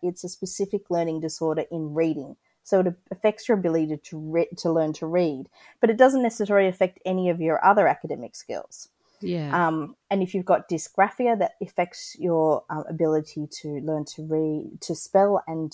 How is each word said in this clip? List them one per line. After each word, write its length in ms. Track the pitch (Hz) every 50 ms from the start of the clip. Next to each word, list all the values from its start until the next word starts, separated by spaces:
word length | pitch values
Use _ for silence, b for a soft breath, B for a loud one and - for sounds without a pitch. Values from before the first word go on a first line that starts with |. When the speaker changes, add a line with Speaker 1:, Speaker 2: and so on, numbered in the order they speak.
| -
Speaker 1:
it's 220 | 180 175 - -
a 40 | 175
specific 600 | - - - 185 - - 196 196 - 202 - -
learning 320 | 180 170 165 165 160 160
disorder 420 | 165 160 - - 165 160 156 170 - -
in 220 | 170 165 156 151 147
reading. 420 | 160 165 165 151 147 135 151 - - _ _ _ _ _
So 160 | - 202 190
it 120 | 180 180 170 - _ -
affects 380 | 190 - - 214 208 - - -
your 100 | 233 196
ability 380 | 180 170 160 165 156 151 156 147 -
to 140 | - - 156
re-, 320 | 156 156 160 170 170 - 180 -
to 120 | - 170
learn 220 | 160 165 156 156 156
to 100 | - 165
read, 400 | 160 170 180 180 160 143 131 135 - b b b b b b
but 100 | - 220
it 60 | 226
doesn't 260 | 233 254 262 262 262
necessarily 460 | 247 226 226 - 208 196 208 202 196 185
affect 320 | 180 - 190 180 - _ -
any 240 | 185 185 185 185 180
of 100 | 165 175
your 240 | 160 165 156 - -
other 240 | 185 202 208 185 143
academic 480 | - - - 156 147 - 120 - -
skills. 540 | - - - 113 73 - - - - - - _ _ _ _ _ _
Speaker 2:
Yeah. 460 | - 180 175 170 151 143 151 175 175 165
Speaker 1:
Um, 300 | 160 156 147 - - _ _ -
and 140 | 196 196 185
if 100 | 185 -
you've 120 | 190 180
got 240 | - - - - -
dysgraphia, 680 | 170 156 - - - - 190 214 - - 247 240 233 202
that 160 | 180 - - -
affects 540 | 190 165 - - 180 175 - - - - - -
your, 460 | 175 180 165 160 160 156 147 - - -
uh, 140 | 156 156 - -
ability 580 | 165 156 170 156 156 156 156 - - 156 151 147 - -
to 180 | - 151 147 139
learn 240 | 139 156 156 151 151 - -
to 80 | - 156
read, 560 | 156 156 156 156 156 151 151 - - - 156
to 140 | - - 165
spell 480 | - - - - 196 196 202 202 - -
and 240 | - 165 160 160 151